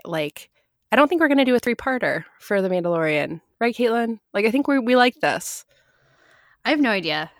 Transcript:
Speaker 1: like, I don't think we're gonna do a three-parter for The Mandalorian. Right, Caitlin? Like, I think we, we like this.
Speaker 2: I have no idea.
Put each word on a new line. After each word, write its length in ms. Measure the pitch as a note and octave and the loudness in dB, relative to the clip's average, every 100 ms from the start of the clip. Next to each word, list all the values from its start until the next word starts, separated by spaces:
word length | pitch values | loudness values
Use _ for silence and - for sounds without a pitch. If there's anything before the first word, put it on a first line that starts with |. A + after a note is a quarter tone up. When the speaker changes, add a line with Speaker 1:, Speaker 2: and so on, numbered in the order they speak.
Speaker 1:
like, 460 | - D#3+ D3 - - _ _ _ _ | -6 -6 -6 -10 -20 _ _ _ _
I 40 | A3 | 2
don't 100 | D4 | 2
think 140 | F4 | 2
we're 80 | C#4 | 2
gonna 160 | C#4 C4 | 2 2
do 100 | B3 | 2
a 40 | |
three-parter 680 | B3 A#3 C4+ B3+ E3 D3+ - _ | 0 -4 -4 -4 -2 -4 -8 _
for 220 | - G3+ | -4 -2
The 80 | F#3+ | 0
Mandalorian. 680 | F#3 E3+ E3+ D#3 D3+ C#3 E3 _ _ | -2 -2 -2 0 -2 -4 -8 _ _
Right, 120 | A#3 A3+ | -4 0
Caitlin? 440 | A#3+ A#3 A3+ A3+ _ | 0 0 -2 -4 _
Like, 120 | G3+ A3 | -2 0
I 60 | |
think 160 | C4 C#4+ | 0 0
we, 100 | C#4 | 0
we 160 | A#3 B3+ | 4 4
like 180 | B3 - | 4 2
this. 420 | D3 D3+ - - - _ _ _ _ _ _ _ _ _ A#3 | -2 -2 -6 -14 -18 _ _ _ _ _ _ _ _ _ -2
Speaker 2:
I 60 | |
have 100 | D4+ | 0
no 80 | C4 | 2
idea. 420 | G3 E3 D3+ D#3+ | 0 -2 -4 -6